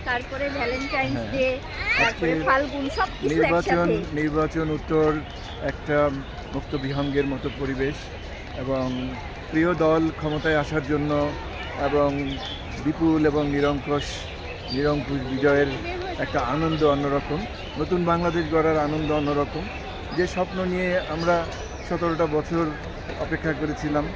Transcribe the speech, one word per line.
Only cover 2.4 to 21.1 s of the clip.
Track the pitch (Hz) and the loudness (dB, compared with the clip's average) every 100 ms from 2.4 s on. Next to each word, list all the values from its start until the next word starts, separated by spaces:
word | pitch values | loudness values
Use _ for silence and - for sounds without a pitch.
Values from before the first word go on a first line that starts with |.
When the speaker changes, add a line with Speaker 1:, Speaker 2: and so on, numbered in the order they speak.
Speaker 1:
ফাল্গুন, | - 269 285 277 277 415 | 2 2 0 -2 -4 -2
সব | - - | -2 -2
কিছু | - | 0
Speaker 2:
নির্বাচন, | 330 294 254 - 170 | 4 4 4 2 2
Speaker 1:
একসাথে। | 170 - 156 151 | 2 0 -2 -2
Speaker 2:
নির্বাচন | 151 151 156 160 156 | 0 2 0 0 -2
উত্তর | 151 - 156 156 151 139 - - - | -2 0 2 4 2 -4 -10 -10 -6
একটা | 147 - - 147 147 139 135 - - | -6 -6 0 2 2 0 -8 -10 -6
মুক্ত | 139 - 143 | -8 -4 -4
বিহঙ্গের | 135 139 143 139 139 | -2 -2 0 0 0
মতো | 127 139 117 | -2 -4 -4
পরিবেশ | 139 131 135 151 - - - - - - | -4 0 -2 -2 -10 -10 -10 -10 -10 -6
এবং | 127 135 127 127 127 127 - - - | -2 -2 -2 -2 -4 -6 -8 -10 -2
প্রিয় | 156 170 | 2 2
দল | 165 160 160 160 - | 4 4 6 2 0
ক্ষমতায় | 151 151 160 151 | -2 0 2 2
আসার | 147 156 135 | 2 -2 0
জন্য | 151 147 147 147 143 - - - - | 0 2 2 0 -2 -8 -8 -8 -2
এবং | 139 147 143 143 139 135 - - - - | 2 4 4 2 -2 -4 -6 -8 -8 -4
বিপুল | 147 156 165 160 151 | -2 2 4 6 4
এবং | 147 143 | 4 2
নিরঙ্কুশ, | 143 143 143 147 143 - - - - - - - | 2 2 2 0 0 0 -6 -8 -10 -10 -10 -4
নিরঙ্কুশ | 127 147 147 127 139 127 | 0 2 2 0 -2 -2
বিজয়ের | 131 143 143 139 123 - 120 - - | 2 6 6 4 0 -4 -4 -4 -4
একটা | 139 151 | -2 -2
আনন্দ | 123 147 165 156 | 0 0 0 4
অন্যরকম, | 151 139 143 139 135 151 220 - - - | 4 4 2 0 0 -4 -4 -8 -8 -6
নতুন | 151 180 | 0 2
বাংলাদেশ | 170 170 175 170 156 | 4 2 2 0 2
গড়ার | 160 160 156 | 2 4 2
আনন্দ | 147 156 151 | 2 0 0
অন্যরকম। | 151 143 143 143 156 196 - - - - 160 | 0 2 0 0 -4 -6 -8 -10 -10 -4 -2
যে | 180 | 0
স্বপ্ন | 180 185 185 | 0 -2 -2
নিয়ে | 185 180 185 180 | -2 0 2 0
আমরা | 156 | 0